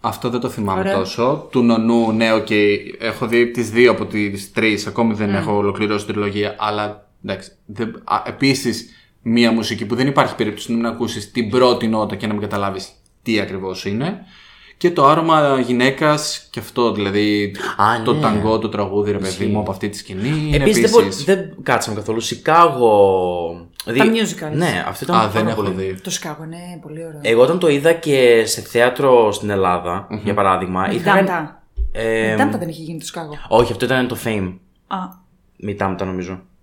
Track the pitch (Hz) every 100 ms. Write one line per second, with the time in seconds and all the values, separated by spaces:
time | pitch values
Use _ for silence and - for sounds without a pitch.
0 | 117 - 127 120 120 113 101 95 95 98
1 | 95 - 120 151 - 127 120 113 113 117
2 | 113 110 113 110 - 107 104 101 - -
3 | 113 - 113 117 120 120 110 110 123 107
4 | 104 110 104 98 - - 110 101 104 98
5 | 117 107 104 98 110 104 101 95 104 104
6 | 101 104 104 101 104 - 107 104 104 -
7 | _ _ 104 95 - _ _ 104 110 -
8 | - 101 - - 135 135 123 107 - -
9 | _ _ 117 117 117 113 110 104 104 113
10 | 135 143 123 - 107 104 - 117 117 117
11 | 117 - 98 - 110 123 127 120 113 110
12 | 107 101 110 104 101 101 98 95 92 _
13 | _ _ - 110 95 95 92 90 98 104
14 | 151 - - - - - - _ 175 175
15 | 139 156 165 160 143 135 123 123 135 135
16 | 156 151 151 - - - 104 - 120 101
17 | 98 101 104 104 101 98 - - 104 117
18 | 110 120 131 104 104 110 110 107 98 101
19 | 104 98 95 92 107 104 98 95 104 101
20 | - 95 113 156 151 160 208 208 - 226
21 | 196 - 143 190 160 - - 120 - 104
22 | 101 113 113 117 - 160 170 127 117 104
23 | 98 95 90 87 85 85 85 _ - 117
24 | 214 226 208 - 156 151 170 92 - -
25 | - 113 107 107 110 110 98 92 95 95
26 | - 175 170 147 160 170 175 175 147 151
27 | 165 - 110 113 131 180 175 143 156 165
28 | 151 135 123 117 110 110 101 117 123 127
29 | 139 123 110 101 104 101 92 87 85 87
30 | - 104 101 104 98 92 180 180 202 180
31 | 175 196 190 175 151 - _ - - 107
32 | 113 113 110 110 285 - 165 156 160 165
33 | - - 160 151 - 110 120 110 123 131
34 | 123 120 120 107 92 92 _ _ _ 190
35 | 185 - _ _ _ _ - 101 98 92
36 | 95 92 90 92 - _